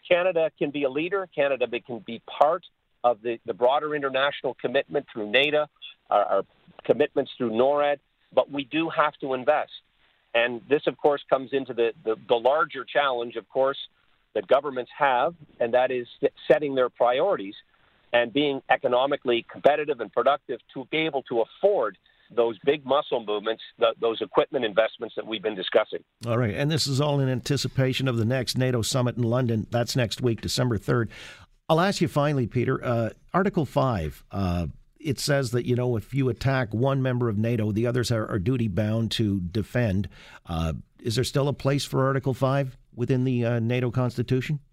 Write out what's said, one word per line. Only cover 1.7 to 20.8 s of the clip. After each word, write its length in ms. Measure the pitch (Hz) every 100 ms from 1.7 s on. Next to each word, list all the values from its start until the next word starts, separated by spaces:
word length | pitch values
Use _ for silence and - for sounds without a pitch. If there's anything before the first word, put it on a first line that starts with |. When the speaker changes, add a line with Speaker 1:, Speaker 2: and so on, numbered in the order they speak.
| 120
Speaker 1:
can 180 | - 117
be 240 | - 113 -
part 380 | - 143 180 - _ _ _ 120
of 60 | 110 117
the, 80 | 120 113
the 40 | 92
broader 280 | 123 147 151
international 580 | 151 139 131 143 - 139 117
commitment 400 | 131 131 - 147 135
through 180 | 117 104
nato, 320 | 120 147 151 151 _ - - _
our, 140 | 104 104
our 80 | 98 92 _ - - -
commitments 400 | 120 147 - 131 -
through 160 | 120 110
norad, 360 | 131 147 147 143 _ _ _ -
but 80 | -
we 120 | 143
do 200 | 127 156 165 160
have 120 | 151 -
to 60 | 139 131
invest. 360 | 127 151 - - _ _ _ _ _
And 260 | 117 120 117 98
this, 120 | 147 -
of 100 | 127
course, 240 | 151 143 -
comes 180 | 135 127 135
into 140 | 131 120
the, 80 | 117 - 110
the, 80 | 107 101
the 80 | 120 120
larger 320 | 151 165 135
challenge, 520 | 120 147 139 123 120 110
of 100 | 98
course, 320 | 131 135 143 - _ _ _ _
that 100 | 107 139 135
governments 360 | 143 127 120 - 143
have, 240 | 123 151 175 - -
and 120 | 120
that 180 | 120 127
is 160 | 127 120 -
s-, 80 | 139 - -
setting 240 | 156 147
their 160 | 135 123
priorities 680 | _ 120 127 190 156 98 - _ _ _ _ _
and 200 | 120 120
being 240 | 139 147 135 - -
economically 600 | 131 123 139 143 127 117 -
competitive 480 | 101 135 151 151 127
and 100 | 104
productive 460 | - 120 143 - 120 _
to 100 | 139